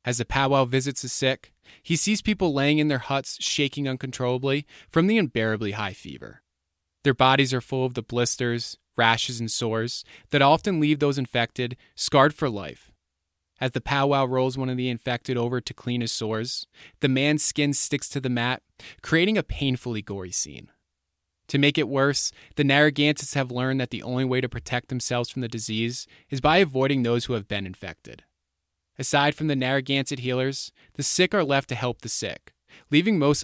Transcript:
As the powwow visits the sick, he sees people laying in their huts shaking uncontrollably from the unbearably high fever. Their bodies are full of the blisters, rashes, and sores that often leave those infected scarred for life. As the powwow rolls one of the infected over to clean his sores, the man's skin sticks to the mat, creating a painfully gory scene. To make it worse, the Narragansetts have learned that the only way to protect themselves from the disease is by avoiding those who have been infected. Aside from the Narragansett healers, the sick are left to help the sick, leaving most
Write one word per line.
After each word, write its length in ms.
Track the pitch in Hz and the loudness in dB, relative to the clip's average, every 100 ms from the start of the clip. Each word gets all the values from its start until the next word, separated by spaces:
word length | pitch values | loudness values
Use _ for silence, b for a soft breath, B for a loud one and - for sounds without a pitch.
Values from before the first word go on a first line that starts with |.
As 140 | - 120 | -4 -4
the 80 | 120 | -2
powwow 400 | 139 139 139 127 | 0 2 2 2
visits 380 | 131 131 127 | 0 -2 -6
the 60 | 123 | -6
sick, 440 | - 131 135 - _ B B | -2 0 -2 -8 _ B B
he 120 | - 165 | -2 0
sees 260 | - 214 | 2 0
people 320 | - 202 180 | 0 0 2
laying 260 | 139 143 151 | 2 2 4
in 80 | 151 | 2
their 100 | 135 | 0
huts 400 | - 139 135 - | -2 -4 -4 -6
shaking 480 | - - 139 - 139 | -4 -2 -2 -2 -6
uncontrollably 800 | 131 135 - 127 127 135 143 147 B B | -6 -8 -4 -2 0 0 -2 -4 B B
from 180 | 160 180 | 2 4
the 100 | 226 | 4
unbearably 560 | 160 117 110 110 107 | 2 0 0 0 -4
high 200 | 104 101 | -4 -6
fever. 480 | 95 - 65 55 - _ _ _ _ _ _ | -8 -14 -14 -16 -20 _ _ _ _ _ _
Their 100 | 143 | 0
bodies 400 | 127 131 139 131 | 4 4 6 2
are 80 | 131 | 0
full 240 | - 131 131 | -4 -2 -2
of 80 | |
the 80 | 123 | -4
blisters, 760 | 113 120 120 - 120 117 - - _ - | -6 -2 0 0 -2 -4 -6 -14 _ 2
rashes, 420 | 113 113 - 117 | 4 4 0 -6
and 100 | 117 | -4
sores 540 | - 117 113 117 - B B B | -4 -2 -2 -4 -8 B B B
that 100 | 143 | 2
often 380 | 139 156 214 170 | 4 4 2 0
leave 200 | 151 151 | 2 2
those 180 | 143 139 | 2 0
infected 600 | 127 123 117 - 123 127 b b | -2 -2 -2 -2 -8 -8 b b
scarred 380 | - 147 143 | 2 6 6
for 160 | 151 147 | 4 -4
life. 420 | 104 80 - _ _ _ _ _ _ _ - | -4 -8 -14 _ _ _ _ _ _ _ -6
As 120 | 131 | -4
the 100 | 127 | -4
powwow 440 | - 139 139 139 131 | -2 0 2 2 2
rolls 320 | 127 131 131 | 0 0 -2
one 120 | 127 | -4
of 80 | 127 | -2
the 120 | 127 | -4
infected 480 | 117 - 120 - 123 | -4 -4 -6 -4 -2
over 240 | 120 123 | -2 -4
to 120 | - | -6
clean 280 | - - 123 | -10 -4 -4
his 100 | 117 | -4
sores, 540 | - 110 110 120 - - B B B | -4 -4 -4 -4 -8 -12 B B B
the 80 | 139 | 0
man's 360 | 131 143 151 | 2 2 2
skin 300 | - - 143 | 0 0 0
sticks 360 | 139 - 143 - | 0 -2 -2 -4
to 100 | 143 | -4
the 100 | 127 | -2
mat, 340 | 120 120 127 _ _ B B | 0 0 -2 _ _ B B
creating 340 | - 160 185 214 | -2 2 2 2
a 60 | |
painfully 580 | - - 139 127 123 110 | -2 -4 -2 -2 -4 -8
gory 300 | 104 98 92 | -8 -10 -8
scene. 380 | 85 76 64 - _ _ _ _ _ _ _ - | -6 -8 -10 -18 _ _ _ _ _ _ _ -4
To 100 | 143 | 2
make 180 | 143 143 | 2 2
it 100 | 120 | 0
worse, 440 | 135 139 139 - B B - | 2 2 2 -4 B B -2
the 80 | |
Narragansetts 720 | 139 139 151 139 147 151 143 143 | 2 6 4 4 2 2 -2 -2
have 160 | 127 | -2
learned 280 | 123 131 131 | -2 -2 -2
that 120 | 123 | -4
the 100 | 113 | -6
only 240 | - 127 131 | -4 -2 0
way 160 | 127 | 0
to 80 | 127 | -2
protect 400 | - - 123 - | -6 -4 -6 -4
themselves 400 | 127 - 123 120 | -6 -2 -2 -4
from 140 | - | -6
the 40 | 117 | -6
disease 600 | 113 110 110 117 123 - b b | -6 -4 -2 -2 -4 -12 b b
is 120 | 135 | 0
by 160 | 147 170 | 4 4
avoiding 460 | 180 131 135 139 | 4 2 2 2
those 220 | 117 120 - | 2 0 0
who 80 | |
have 140 | 117 104 | -4 -4
been 200 | 104 95 | -6 -6
infected. 560 | 95 98 - - - - _ _ _ _ _ _ - | -10 -14 -14 -18 -20 -20 _ _ _ _ _ _ -8
Aside 380 | 135 143 143 - | -2 2 2 0
from 120 | 156 | -2
the 80 | 139 | 0
Narragansett 640 | 127 135 131 139 135 127 | 0 -2 0 -2 -2 -6
healers, 520 | 127 127 131 135 - b b | -4 -2 -2 -4 -10 b b
the 100 | - | -4
sick 300 | 139 - 185 | 0 2 2
are 100 | 208 | 2
left 260 | 147 139 - | 2 0 0
to 60 | 120 | -4
help 260 | 123 120 | -4 -6
the 80 | 113 | -6
sick, 440 | - 101 - - _ _ B B | -6 -6 -8 -16 _ _ B B
leaving 300 | 147 185 196 | 2 4 4
most 240 | 143 147 | 4 2